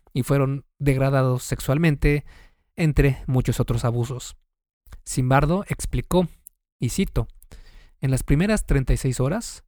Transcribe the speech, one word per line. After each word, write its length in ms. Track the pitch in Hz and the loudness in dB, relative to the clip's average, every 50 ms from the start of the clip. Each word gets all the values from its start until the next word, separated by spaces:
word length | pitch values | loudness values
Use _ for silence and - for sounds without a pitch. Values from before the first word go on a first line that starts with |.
| _ _ | _ _
y 120 | - 139 120 | -6 -4 0
fueron 400 | - 139 139 135 135 139 139 - _ _ - | 0 2 2 2 0 -2 -6 -10 _ _ -2
degradados 680 | 139 143 131 127 135 135 139 135 131 127 127 123 - | 0 0 2 2 2 2 2 2 2 2 0 -2 -4
sexualmente, 800 | - 127 - - - 131 156 170 160 143 143 - 147 147 147 - - - - - - _ _ _ _ _ | -6 -8 -4 -2 0 0 2 2 2 2 2 2 2 2 0 -2 -8 -16 -20 -20 -20 _ _ _ _ _
entre 460 | - 170 156 135 151 139 139 131 - - | -2 -2 2 4 4 4 4 2 -2 -2
muchos 320 | - 127 127 - 131 117 - | -2 0 0 0 0 0 0
otros 260 | 123 - 117 113 - | -2 -2 -2 -2 -2
abusos. 520 | 120 117 120 117 135 127 123 - - - - _ _ _ _ _ _ _ _ _ - - - - - | -2 -2 -2 -4 -4 -8 -10 -14 -16 -18 -20 _ _ _ _ _ _ _ _ _ -20 -20 -18 -14 -6
Zimbardo 560 | - 135 127 127 131 139 143 147 175 202 202 - | -4 -2 2 4 4 4 4 2 0 -2 -2 -4
explicó, 600 | 165 - - - - 123 - - 170 185 180 - - - _ - - _ _ _ _ - | -6 -6 -4 -4 -4 -4 -2 0 0 0 0 0 -4 -12 _ -20 -20 _ _ _ _ -6
y 100 | 127 117 | -4 -2
cito, 380 | - 190 196 - - - 120 - - - - - - - - - - - - - _ _ | 0 -2 -2 0 -2 -2 -4 -4 -8 -18 -20 -20 -20 -20 -20 -20 -20 -20 -20 -20 _ _
"En 100 | - 131 | -2 -2
las 140 | 131 120 - | -2 0 2
primeras 420 | - 139 147 196 220 214 - - | 2 2 2 4 2 0 0 0
treinta 260 | - 143 135 127 - | 0 0 2 2 2
y 40 | 127 | 0
seis 240 | - - 135 123 - | 0 0 -2 0 0
horas, 440 | 127 139 180 240 - - - - - | -2 -2 -2 -4 -6 -10 -14 -18 -20